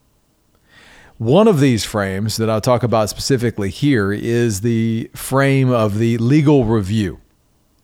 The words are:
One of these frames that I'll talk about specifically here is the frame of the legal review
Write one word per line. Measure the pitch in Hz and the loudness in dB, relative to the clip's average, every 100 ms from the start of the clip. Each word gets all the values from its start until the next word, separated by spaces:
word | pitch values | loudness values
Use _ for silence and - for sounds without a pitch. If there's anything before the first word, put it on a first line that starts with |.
| _ _ _ _ _ _ _ _ - - - - | _ _ _ _ _ _ _ _ -20 -20 -20 -6
One | 113 170 226 | 2 4 4
of | 151 | 4
these | 139 110 | 2 0
frames | - 107 98 95 110 113 | -2 -4 -4 -4 -4 -2
that | 110 | -2
I'll | 110 | 0
talk | 127 120 | 0 0
about | 113 113 104 | 0 0 -2
specifically | - - 127 117 107 98 | -4 -2 -2 -2 -4 -6
here | - 143 120 98 | -2 0 0 0
is | 104 117 120 120 95 | -2 -2 0 -2 -2
the | 120 113 113 113 - | -2 -2 -2 -4 -8
frame | - - 131 139 135 127 | -12 -4 0 2 2 2
of | 120 107 107 | 2 0 0
the | 117 117 | 0 0
legal | 117 151 147 143 | 2 2 4 4
review | 110 113 95 110 92 - _ _ _ _ _ _ | 2 0 0 -2 -2 -6 _ _ _ _ _ _